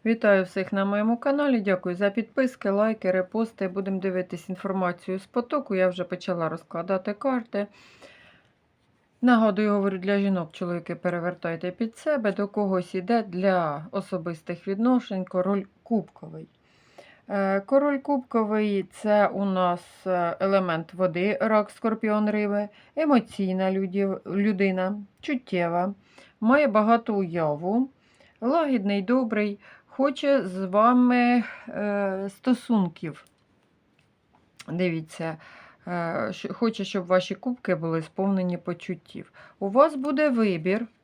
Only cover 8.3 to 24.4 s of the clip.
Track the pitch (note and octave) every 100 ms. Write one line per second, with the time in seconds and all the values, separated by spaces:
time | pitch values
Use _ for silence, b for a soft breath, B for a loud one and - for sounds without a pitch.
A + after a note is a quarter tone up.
8.3 | B B _ _ _ _ _ _ _ B3
9.3 | A#3 A3 G3 G#3+ G3+ G3 F#3+ F#3+ G3+ G3
10.3 | F#3 D#3+ - F3 F3 E3+ E3 F3+ F3 E3+
11.3 | F3 E3+ E3 F3+ F3+ A3+ - D#4 C#4+ G#3+
12.3 | F#3+ G3+ G#3 G3+ F#3 F3+ F#3+ F3+ A#3 G#3+
13.3 | F3 F#3+ F#3 D#3+ D3 D#3+ G3 G3 F#3 E3+
14.3 | D#3+ - F3 - G3 A#3+ B3+ - F#3+ F#3
15.3 | F#3 F#3 G3+ - _ - A3+ D#3 - D#3+
16.3 | D#3+ D#3+ _ b b b b b b -
17.3 | G3+ G3 G3 G3 C4+ C#4+ C#4 C#4 C#4+ B3+
18.3 | A#3 G#3+ G#3+ G#3+ G3 F#3 - G#3+ G#3 G3+
19.3 | G3 G3 F#3 F3+ F3 - - F#3 F3+ E3+
20.3 | - G3 G3 F3+ D#3+ E3 F3+ F#3 E3+ G3
21.3 | - A3 G#3+ G#3 - A3+ A3 G#3+ G#3+ G#3+
22.3 | G#3+ G#3 G3+ G#3 b b - D#4 B3+ A3+
23.3 | - F#3+ F#3 F#3+ F#3+ F#3+ G3 G3 F#3+ -
24.3 | F#3+